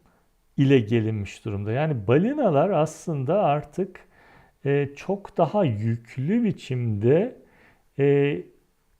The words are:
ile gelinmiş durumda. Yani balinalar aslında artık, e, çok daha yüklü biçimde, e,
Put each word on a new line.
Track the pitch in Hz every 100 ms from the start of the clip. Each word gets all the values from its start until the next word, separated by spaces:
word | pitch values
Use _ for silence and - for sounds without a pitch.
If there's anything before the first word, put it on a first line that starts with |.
| _ _ _ _ _ -
ile | 135 135
gelinmiş | 104 117 110 107 98 -
durumda. | 113 101 101
Yani | 127 160 123 98
balinalar | 147 226 302 214 143 190
aslında | 160 156 - 180 143 131 202
artık, | 160 147 - - 190 - _ _ _ - _ _
e, | 139 143 139 143
çok | - 196 - -
daha | 131 208
yüklü | 151 104 113 117 - 127 143 240
biçimde, | 214 - - 123 120 101 117 165 254 - _ _ _ _ _ -
e, | 143 139 143 175 - _ _ _ _